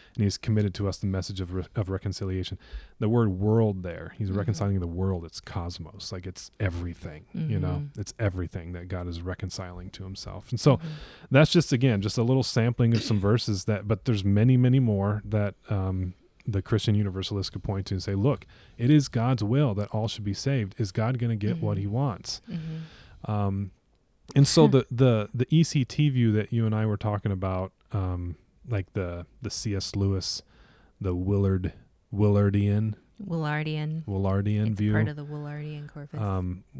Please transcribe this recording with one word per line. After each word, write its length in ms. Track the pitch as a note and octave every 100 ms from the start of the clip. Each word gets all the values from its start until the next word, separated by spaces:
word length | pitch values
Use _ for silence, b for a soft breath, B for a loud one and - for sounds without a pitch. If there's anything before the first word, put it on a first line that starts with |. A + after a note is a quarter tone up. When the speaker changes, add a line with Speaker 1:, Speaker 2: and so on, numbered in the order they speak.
| B
Speaker 1:
and 100 | -
he's 140 | G2+ -
committed 340 | - G#2+ G#2
to 140 | F2+ G2+
us 80 | -
the 100 | G2+
message 320 | F#2+ F2 F#2+
of 120 | F2
re-, 120 | F#2 E2+ -
of 140 | F#2+
reconciliation. 640 | F#2+ G2+ - G2 F#2 F2+ F#2 B B B B
The 120 | G#2+
word 180 | A#2 A2
world 540 | F#2 G#2 A2+ A2 F#2+
there, 320 | F2+ E2 E2+ -
he's 120 | G2
Speaker 2:
Mm-hmm. 100 | G2
Speaker 1:
reconciling 420 | G2+ F#2 G2+ F#2+
the 60 | E2+
world, 400 | F2 G2 F2+ E2
it's 120 | -
cosmos, 720 | - F#2+ F2 E2 D#2+ F#2+ -
like, 120 | F#2 F#2
it's 240 | F2+ - -
everything, 680 | G2+ E2+ F2 E2 - D#3 -
you 240 | E3+ D#3 G2+
know? 240 | - F#2+ C#3+
Speaker 2:
Mm-hmm. 100 | G#2+
Speaker 1:
It's 140 | G2+ -
everything 540 | G#2 F#2 F2 F#2 E2+
that 160 | F2 F2+
God 180 | F#2 F2+
is 140 | E2+
reconciling 680 | F2+ F2 F#2+ - F2+ F2+ F#2
to 140 | -
himself. 440 | F#2 F#2+ G2+ F#2+ -
And 80 | A#2
so 160 | D3 B2
Speaker 2:
Mm-hmm. 80 | D#3+ D3+ B B B
Speaker 1:
that's 180 | C3 D#3
just, 220 | F3 -
again, 260 | B2 C3 G2+
just 160 | G2+ -
a 60 |
little 220 | A#2 C3
sampling 500 | - B2 A2+ A#2 A#2 A2+
of 60 |
some 180 | - G#2
verses 440 | G2+ A#2 - G2
that, 220 | A2+ G2+ G#2
but 200 | G#2+ -
there's 180 | G#2
many, 320 | G2 G2+ B2 B2+
many 220 | B2 C3
more 400 | A#2+ G2+ G2 G#2 G#2
that, 300 | G#2+ G2+ - -
um, 460 | G2+ F#2+ F#2 F2+ - _ _ -
the 160 | G2
Christian 320 | - A2 -
universalists 560 | G#2 G2+ F#2+ F#2 G2+ -
could 120 | F#2+
point 240 | - G2 F2+
to 80 |
and 80 | F#2+
say, 120 | G2+
"Look, 320 | G2 B2 A#2 - B B B
it 120 | A#2+
is 180 | D3+ C3+
God's 340 | B2 C3 B2
will 300 | G#2 C3+ C#3
that 140 | G2+ G#2
all 180 | A2 A2
should 160 | -
be 100 | G2+
saved. 400 | F#2+ C3+ C3+ G2 -
Is 140 | G#2
God 260 | - A2+ B2+
gonna 180 | A#2 A2
get 220 | G2+ F2+
what 120 | G#2+ G2+
Speaker 2:
Mm-hmm. 40 |
Speaker 1:
he 60 | G2+
wants?" 540 | A#2 C#3 F#2+ - - -
Speaker 2:
Mm-hmm. 800 | E3 D#3+ D#3+ D#3+ - - - -
Speaker 1:
Um, 400 | G#2 G2+ G2 G2 - _ _ _ _ -
and 120 | C#3 C#3
so 140 | E3+ D#3
Speaker 2:
Huh. 20 |
Speaker 1:
the, 180 | C3+ -
the, 380 | A#2+ C3 A2 G#2
the 120 | A#2+ B2+
E 120 | D#3
C 220 | D#3+ D3
T 240 | A#2+ - D3+
view 240 | B2+ A2+
that 200 | G#2+ G2+
you 140 | A#2 A2
and 80 |
I 120 | G#2+ A2
were 100 | G2+
talking 340 | G#2+ G#2 G#2
about, 400 | F#2+ F#2+ F#2 F#2 _ _
um, 440 | G#2 F#2 F2+ F2 - _ _ D3
like 240 | G#2 F2+
the, 320 | G#2 F2 F2 E2+ -
the 80 | A2+
C 240 | - A2
S 200 | F#2+ -
Lewis, 480 | G2+ G2 F#2+ - - - b b b b -
the 140 | G2
Willard, 580 | F2+ F#2 G2+ G2 F#2+ F#2 - _ _ -
Willardian, 800 | G2+ G#2 G2+ G2+ G2+ G2+ G#2 A2 G#2+ _ -
Speaker 2:
Willardian. 800 | F#3+ E3+ D3+ D3+ D#3 D#3 D3+ D#3+
Speaker 1:
Willardian 680 | D3+ F#2+ G2 G2 G2+ G#2+ A2
Speaker 2:
It's 80 | G#2
Speaker 1:
view. 140 | G#2
Speaker 2:
part 160 | G#2+ G#2+
of 80 | -
the 80 |
Willardian 640 | D3 - D3 D3 D3+ D3+ D3
corpus. 260 | D3 D3 C3
Speaker 1:
Um, 440 | G#2 F#2+ F2+ F2+ - C3